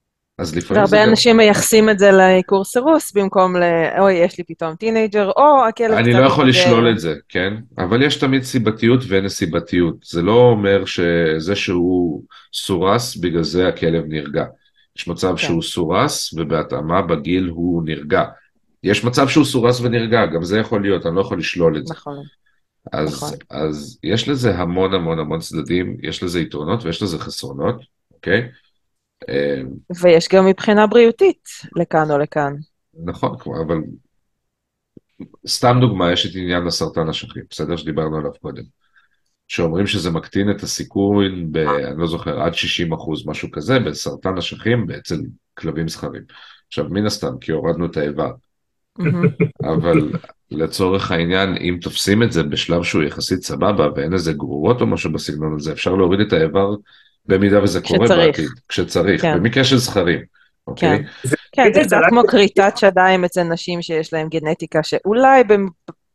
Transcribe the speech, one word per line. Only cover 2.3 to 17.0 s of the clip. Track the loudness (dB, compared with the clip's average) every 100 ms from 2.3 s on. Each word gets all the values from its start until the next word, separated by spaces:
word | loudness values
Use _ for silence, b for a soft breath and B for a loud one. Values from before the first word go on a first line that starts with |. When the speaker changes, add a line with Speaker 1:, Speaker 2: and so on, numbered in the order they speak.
| 4 2 0
Speaker 2:
סירוס, | 0 -2 2 2 0
במקום | -2 0 2 2 2
ל-, | 2 2 0 2
"אוי, | 2
יש | 4 2 -2
לי |
פתאום | -14 -8 -10
טינג'ר", | -6 -2 0 0 0 0 4
או | 6 6 4
"הכלב | 0 0
Speaker 1:
אני | 2 4
Speaker 2:
קצת | 4
Speaker 1:
לא |
יכול | 4 4 4
Speaker 2:
מתבגר". | 4
Speaker 1:
לשלול | 4 4 4
את | 2
זה, | -2 -6 -6
כן? | -4 -4 -6 -12 -6
אבל | -2 2
יש | 2 0
תמיד | 0 0
סיבתיות | 0 -2 -2 0 2 2 2
ונסיבתיות. | -2 -2 -4 -4 -4 -2 0 0 -2
זה | -8 -2
לא | 2
אומר | 6 6 6 2 0
שזה | 0 -2 0 2 0 0 -2 -4
שהוא | -2 0 0 2 0 -4 -12 b b
סורס, | -10 -4 -2 2 0 -2 -6
בגלל | -4 -2
זה | -2 0 0
הכלב | 0 0 -2 -4
נרגע. | -8 -6 -6 -6 -10 _ _ _ -14
יש | -10
מצב | -4 -4
Speaker 2:
כן. | -2
Speaker 1:
שהוא | -2 -2
סורס, | -4 -4 -2 0 0 -2 -8
ובהתאמה | -6 -2 -2 -2 -6 -2 -2